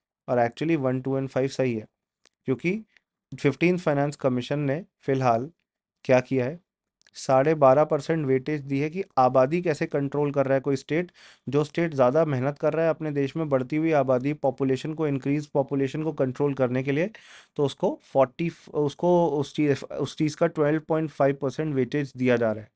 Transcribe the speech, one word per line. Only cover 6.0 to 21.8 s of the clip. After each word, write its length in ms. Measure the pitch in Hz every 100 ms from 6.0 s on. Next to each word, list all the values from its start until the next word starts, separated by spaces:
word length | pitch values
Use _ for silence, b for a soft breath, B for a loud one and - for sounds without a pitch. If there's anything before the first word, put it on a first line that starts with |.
क्या 160 | - 127
किया 240 | 123 131
है, 160 | 123 175 _ _ _ _ _
साढ़े 400 | - - 131 147
बारह 300 | 156 135 135
परसेंट 420 | 151 151 - 165 139
वेटेज 340 | 131 131 151
दी 200 | 139 139
है 100 | 151
कि 140 | 175 - -
आबादी 440 | 127 131 131 175
कैसे 240 | 180 143 165
कंट्रोल 460 | 147 139 143 147
कर 140 | 143 131
रहा 80 |
है 60 | 135
कोई 160 | 143 135
स्टेट। 360 | - 151 175 B B B -
जो 160 | 143
स्टेट 300 | 147 - 170
ज़्यादा 300 | 139 123 151
मेहनत 340 | 160 135 135 143
कर 140 | 156
रहा 120 | 156
है 60 | 165
अपने 200 | 147 156
देश 260 | 143 135 160
में 120 | 156
बढ़ती 280 | 135 123 156
हुई 160 | 160
आबादी, 400 | 147 131 127 139
पॉपुलेशन 640 | 147 139 123 135 131 151
को, 140 | 156 156
इंक्रीज 380 | 135 135 147 147
पॉपुलेशन 560 | 147 135 139 135 151
को 100 | 156
कंट्रोल 420 | 147 131 127 143
करने 280 | 135 127 127
के 100 | 135
लिए, 180 | 139 202 - B B B -
तो 80 |
उसको 360 | 139 - 196 311
फ़ोर्टी, 480 | _ 135 131 - 170 - -
उसको 540 | 151 147 - 175 175 165
उस 260 | 147 135
चीज़, 300 | - 151 131
उस 320 | - - 165 -
चीज़ 200 | 156 -
का 100 | 170
ट्वेल्व 360 | 160 147 156 -
पॉइंट 220 | 160 156
फ़ाइव 240 | - 139 139
परसेंट 320 | 139 139 156
वेटेज 380 | 135